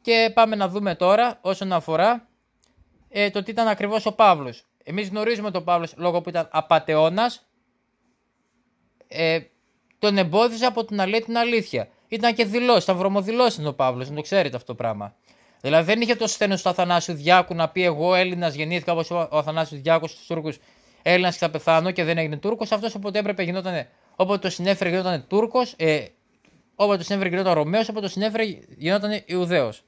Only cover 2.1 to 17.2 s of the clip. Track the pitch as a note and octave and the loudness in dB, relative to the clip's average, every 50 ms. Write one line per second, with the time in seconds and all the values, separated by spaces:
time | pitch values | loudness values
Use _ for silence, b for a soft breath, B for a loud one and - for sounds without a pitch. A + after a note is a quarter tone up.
2.1 | A#3+ A#3+ - _ _ _ _ _ _ _ _ _ _ _ _ _ _ _ _ _ | 2 0 -4 _ _ _ _ _ _ _ _ _ _ _ _ _ _ _ _ _
3.1 | - G3+ G#3 G3+ F#3+ G#3 F#3+ G3+ A3 G#3 A3+ A3 G#3 G3 G3+ G3+ G#3+ A3 G#3+ A3 | -2 0 0 0 0 -4 -6 -4 -2 0 0 0 0 0 -2 -2 -2 -2 -2 -2
4.1 | G#3 - A3+ G#3 F3+ D#3 C#3+ B2+ A#2 - _ _ _ _ _ - D3+ G3 G#3 F#3+ | 2 6 6 6 6 4 2 -8 -10 -12 _ _ _ _ _ -8 -6 -6 -6 -6
5.1 | F#3 G#3+ G#3+ A3+ A#3+ G3+ G#3 G#3+ F3+ F3+ D#3+ E3+ F3 E3+ E3+ E3 - - E3+ F3 | -4 -4 -2 -2 -2 -2 -4 -6 -6 -6 -2 0 0 0 0 -4 -8 -4 -2 0
6.1 | E3+ F3 E3 F3+ E3 F3 E3 - - D#3+ D#3 - E3+ D#3+ D#3 - D#3 D3+ D#3 D#3+ | 0 0 -4 -2 -4 -4 -4 -2 -2 -4 2 4 2 2 4 2 2 4 4 2
7.1 | E3+ G3 A3+ A#3+ - - _ _ _ _ _ _ _ _ _ _ _ _ _ _ | 2 0 -2 -2 -2 -8 _ _ _ _ _ _ _ _ _ _ _ _ _ _
8.1 | _ _ _ _ _ _ _ _ _ _ _ _ _ _ _ _ _ _ _ _ | _ _ _ _ _ _ _ _ _ _ _ _ _ _ _ _ _ _ _ _
9.1 | - C#3+ E3 D#3+ D#3+ E3 D#3 _ _ _ _ _ _ _ _ _ _ _ - G#3 | -6 -2 0 0 0 0 -2 _ _ _ _ _ _ _ _ _ _ _ 0 2
10.1 | G3+ G3 F#3 E3 D3+ G3+ A3+ A#3+ A#3 A3+ A#3 B3+ G#3+ A#3 A3+ A3+ G#3 G3+ G3 F#3 | 2 2 0 2 2 2 2 2 2 0 -2 -2 0 -2 -6 -4 -2 -2 -2 0
11.1 | G#3 A3+ A3+ A3+ A#3 A#3 A#3 A#3+ A#3+ A3+ G3+ - - B2 G#2 b b b b b | 0 -2 -2 -2 -2 -2 0 2 0 -2 -2 -2 -4 -6 -6 b b b b b
12.1 | - A3+ G#3 A#3+ A3+ A#3 A#3 G3+ G3+ A#3+ A#3+ B3 A#3+ G3 E3 - F#3+ F3 F#3 G3 | -8 0 0 0 2 2 -2 0 0 0 2 4 4 4 4 2 -2 0 0 0
13.1 | G3 G3+ F#3+ G3 A3+ A#3+ B3+ A#3+ - D3 D3+ D3+ C3+ - C#3 C3 B2+ B2 C3 C3+ | 0 0 -2 -2 0 2 2 2 2 0 -6 -6 -2 0 0 0 0 -2 -8 -8
14.1 | D3 D3 D3+ - - G3 F#3 D3 B2 B2 - - B2 A#2 A#2+ A#2 A2 G#2 G#2 G2+ | -8 -10 -6 0 0 0 0 0 -2 -8 -10 -10 -10 -6 -4 -4 -4 -4 -8 -14
15.1 | _ _ b b b b b b b b b C3+ D3 D#3+ E3 D#3+ G#3 A3+ A#3 A3 | _ _ b b b b b b b b b 4 4 4 4 4 0 0 2 0
16.1 | A#3+ A#3 A3+ G#3+ - - G#3+ G3+ G3 F#3 - F#3+ F3+ - F#3 F3 F3 E3+ D#3+ - | 0 -2 0 -4 -2 0 0 0 0 0 0 -2 0 0 0 2 2 0 0 -2
17.1 | F3 D3 | -8 -6